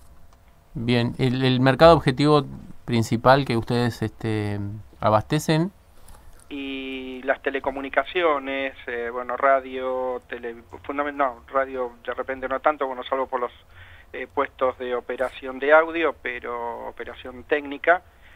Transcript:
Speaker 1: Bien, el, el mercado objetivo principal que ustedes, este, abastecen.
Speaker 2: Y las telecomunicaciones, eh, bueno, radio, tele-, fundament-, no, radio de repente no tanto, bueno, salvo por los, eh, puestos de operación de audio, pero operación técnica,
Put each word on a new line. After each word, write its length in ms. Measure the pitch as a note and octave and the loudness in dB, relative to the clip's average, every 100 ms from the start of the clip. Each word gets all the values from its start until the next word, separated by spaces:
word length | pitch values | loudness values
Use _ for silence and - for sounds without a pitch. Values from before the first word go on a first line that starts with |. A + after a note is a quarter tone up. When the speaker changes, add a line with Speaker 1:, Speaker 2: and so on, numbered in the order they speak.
| - - - - - - _ | -18 -20 -20 -20 -20 -20 _
Speaker 1:
Bien, 420 | C3 A#2+ A#2+ A#2+ - | -4 2 2 2 0
el, 260 | C3 B2+ | 0 2
el 160 | C3 B2+ | 2 4
mercado 360 | C3 B2+ E3 E3 | 4 8 8 8
objetivo 500 | D3 C3 D3 D3 C3+ C3+ - - - | 6 2 4 4 2 -10 -16 -14 -2
principal 600 | A#2+ A2+ A2+ B2 C#3 C3+ | 0 2 4 6 6 6
que 120 | A#2 | -2
ustedes, 440 | A2 A#2+ A#2+ - | 0 0 0 0
este, 580 | A2 - A2+ G#2+ G#2 G2+ G2+ G#2+ - - | -6 -4 -4 -2 -2 -4 -6 -10 -14 -2
abastecen. 720 | G#2+ G#2+ - D3+ - D#3 F#3 - - - - - - - - | 2 2 2 -2 2 2 2 -4 -20 -20 -20 -20 -20 -20 -14
Speaker 2:
Y 720 | C#3 C3+ C3+ C3 C3 C3 B2+ | -10 -8 -8 -8 -10 -10 -8
las 180 | C3 C3+ | -2 -2
telecomunicaciones, 1300 | C#3 C3+ C#3 C3+ C3+ C#3 - F3+ E3+ C#3+ C3+ C3+ C3+ - - | 0 -2 -4 -4 -2 -2 -2 2 2 2 -2 -4 -6 -8 -8
eh, 220 | A#2+ A#2 | -6 -6
bueno, 240 | B2 B2 B2 | -6 -6 2
radio, 840 | C#3 C3+ C3 C3 C3 B2+ B2+ B2 - | 4 4 2 -6 -4 -2 -4 -6 -8
tele-, 260 | B2 A#2+ A#2 - C#3 - | -10 -10 -12 -16 -18 -8
fundament-, 300 | C#3+ D3 C#3+ | -4 -4 0
no, 280 | C3+ A#2 - | -2 -2 -4
radio 420 | C3+ C3+ C3 B2 A#2+ - | -2 -2 -4 -6 -8 -10
de 80 | |
repente 340 | B2 B2 C3 B2+ | -6 -6 -6 -4
no 120 | C3 | 0
tanto, 260 | D#3 D3+ C3+ | 0 0 -4
bueno, 160 | B2+ | -6
salvo 240 | B2 C3+ B2+ | -4 -4 -2
por 120 | B2+ | -4
los, 120 | A#2+ - - - - - - | -4 -8 -20 -20 -20 -20 -14
eh, 140 | B2+ B2+ | -12 -6
puestos 440 | - C3+ - B2+ B2 | -4 -4 -2 -2 -2
de 180 | B2 B2 | -4 -4
operación 640 | - B2 B2+ - C3 C3 | -6 -4 -4 -6 -12 -4
de 140 | C#3 | 6
audio, 420 | D#3+ E3 E3 D#3 - | 6 6 0 -2 -2
pero 640 | B2+ B2 A#2+ A#2+ A#2 A#2 A#2 | -8 -8 -8 -8 -8 -8 -12
operación 560 | - A#2+ A#2+ B2+ B2 | -12 -14 -12 -14 -14
técnica, 580 | - D3+ C#3+ C#3+ E3 F3+ - - - | -4 -4 -4 -4 2 2 0 -20 -20